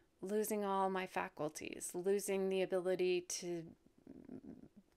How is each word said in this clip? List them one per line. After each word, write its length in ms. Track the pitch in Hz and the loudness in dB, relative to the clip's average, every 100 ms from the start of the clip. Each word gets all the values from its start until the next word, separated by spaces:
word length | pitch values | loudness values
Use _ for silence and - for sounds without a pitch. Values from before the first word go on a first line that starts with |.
| _ _ | _ _
Losing 440 | 185 214 214 214 202 | -2 0 2 0 2
all 240 | 196 190 | 4 4
my 160 | 190 185 | 2 0
faculties, 840 | 190 185 - 151 - - - - | -2 -2 -2 -4 -4 -8 -6 -6
losing 560 | 175 185 202 196 196 190 | 0 2 2 2 2 2
the 140 | 190 | 2
ability 580 | 185 190 180 185 180 180 | 2 2 2 4 4 2
to 440 | 175 - 175 170 165 - _ _ - - - - - - - - - | 0 -4 -4 -4 -6 -14 _ _ -18 -16 -14 -14 -12 -16 -18 -20 -16